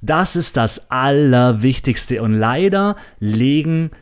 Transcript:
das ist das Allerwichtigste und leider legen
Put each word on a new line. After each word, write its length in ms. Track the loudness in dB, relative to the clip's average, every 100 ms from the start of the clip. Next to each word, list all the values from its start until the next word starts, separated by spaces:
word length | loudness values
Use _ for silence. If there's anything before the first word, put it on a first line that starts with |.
das 340 | -2 0 0 0
ist 220 | -2 0
das 320 | -2 -2 -4
Allerwichtigste 1300 | -2 0 2 4 4 4 2 0 0 -2 -4 -4 -4
und 100 | -2
leider 600 | 0 0 0 0 0 -2 -4 -12 -8
legen 720 | -4 0 0 0 0 -2 -4 -8